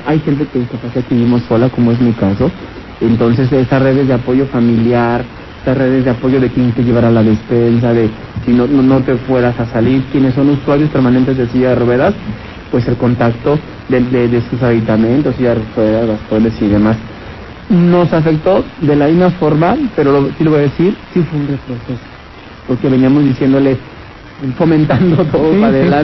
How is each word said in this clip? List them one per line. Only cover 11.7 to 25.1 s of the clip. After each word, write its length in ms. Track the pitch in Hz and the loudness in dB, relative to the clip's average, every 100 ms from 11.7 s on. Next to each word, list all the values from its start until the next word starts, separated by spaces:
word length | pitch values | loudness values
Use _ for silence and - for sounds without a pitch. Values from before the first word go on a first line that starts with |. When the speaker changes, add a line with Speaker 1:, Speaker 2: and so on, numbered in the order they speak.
| 120 | 2
Speaker 1:
ruedas, 380 | 120 123 175 208 - - - - - | 2 2 0 -2 -8 -12 -14 -16 -6
pues 160 | 123 120 | -4 -2
el 80 | 120 | -2
contacto 640 | 123 117 120 117 147 151 - - - | -2 0 -2 -2 -2 -2 -4 -12 -2
de, 100 | 127 | 0
de, 280 | 123 127 120 | 0 0 2
de 120 | 120 113 | 0 -2
sus 120 | 117 | -2
aditamentos, 720 | 120 117 110 110 113 135 143 120 | 0 0 2 2 2 2 0 0
silla 200 | 123 117 | 0 -2
de 60 | 107 123 | -2 -2
ruedas, 320 | 107 110 113 | 0 2 0
bastones 540 | 107 - 110 113 - | -4 -2 0 0 0
y 60 | 107 | 0
demás. 280 | 104 107 113 - - - - - - - | 2 2 0 -6 -16 -16 -16 -16 -10 0
Nos 420 | 180 175 175 175 | 2 4 4 2
afectó 500 | 165 156 156 185 196 - - | 2 0 0 2 0 0 -4
de 140 | 143 147 | 0 2
la 120 | 143 | 2
misma 240 | 170 180 | 2 2
forma, 460 | - 151 151 170 277 269 - | 2 0 2 2 0 -2 0
pero 160 | 139 | 2
lo, 160 | 139 139 - | 2 0 0
sí 60 | |
lo 80 | 156 | 0
voy 80 | 151 | 2
a 40 | |
decir, 320 | 143 - 180 - - | 0 0 0 -2 -4
sí 80 | 180 151 | -2 -2
fue 100 | 151 | -2
un 80 | 139 | -4
retroceso, 540 | 139 - 123 - 120 - - - - - - - | -6 -8 -10 -8 -10 -12 -20 -20 -20 -20 -12 -6
porque 240 | 123 143 | -2 2
veníamos 340 | 131 131 143 139 | 4 4 4 2
diciéndole, 520 | 123 135 135 135 127 - - - - - - 135 123 | 2 2 2 2 0 -6 -20 -20 -20 -20 -10 -6 0
fomentando 680 | 165 156 151 131 180 | 2 2 2 2 2